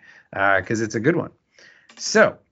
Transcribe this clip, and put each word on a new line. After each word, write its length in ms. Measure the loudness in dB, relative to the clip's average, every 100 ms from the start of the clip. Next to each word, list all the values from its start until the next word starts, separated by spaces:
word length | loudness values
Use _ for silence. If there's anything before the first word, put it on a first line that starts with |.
| _ -20 _
uh, 280 | -2 2 2
'cause 180 | 0 -4
it's 140 | -4
a 60 | -2
good 160 | -2 -2
one. 160 | -6 _ _ _ -20 _ _ -14
So, 400 | -2 2 2 2 _